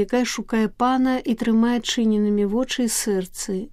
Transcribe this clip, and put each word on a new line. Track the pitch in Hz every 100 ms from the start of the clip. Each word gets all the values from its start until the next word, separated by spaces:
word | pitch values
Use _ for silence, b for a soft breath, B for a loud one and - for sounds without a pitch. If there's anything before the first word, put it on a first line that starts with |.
якая | 202 247 240
шукае | - - 226 214
Пана | - 247 262 262 254
і | - 220
трымае | 226 220 233 240
чыненымі | - - 220 208 208 208 202
вочы | 220 262 -
і | 233
сэрцы. | - 220 196 185 - - 190 220